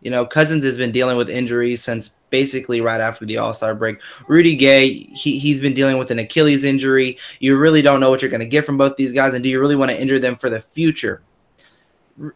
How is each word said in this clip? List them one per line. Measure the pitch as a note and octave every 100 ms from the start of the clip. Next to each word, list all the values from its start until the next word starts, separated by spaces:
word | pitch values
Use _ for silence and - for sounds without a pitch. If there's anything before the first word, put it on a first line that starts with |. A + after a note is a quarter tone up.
You | -
know, | B2 B2
Cousins | D#3 D#3 D#3 C3+
has | B2
been | B2
dealing | A#2 B2+ B2
with | A#2+
injuries | A#2+ B2 A#2+ A#2+ A#2+
since | - A2+ A2 _ _
basically | C3+ C3+ C3+ B2+ A#2
right | A2+ A2+
after | A2 A2+
the | G#2+ A2
All-Star | A2 A2 A2 G#2+
break. | A2 A2 - - -
Rudy | D#3 E3+ C#3+
Gay, | C3+ C3+ C3+
he, | - - - D3+ C#3
he's | C#3+ C#3
been | C#3+
dealing | C3 C3+ C3
with | B2+
an | A#2
Achilles | G#2+ E3 D3+ C#3
injury. | C#3 C#3 C3+ C3+ C3 - - -
You | C3+ C3+
really | D#3 D#3
don't | C#3+ C#3
know | C3
what | C3
you're | C3
gonna | A#2+ A#2
get | C#3+ D3
from | C#3
both | C#3 C3+
these | C3
guys, | B2+ C3+
and | B2+
do | C3
you | C3
really | C#3+ C#3+
wanna | C3
injure | G#2 C3 C3+
them | B2+ A#2+
for | B2+
the | A2
future? | - - E3 D#3 A2 F#2+ _ _ _ _ _ _ _ _ _ _ D3+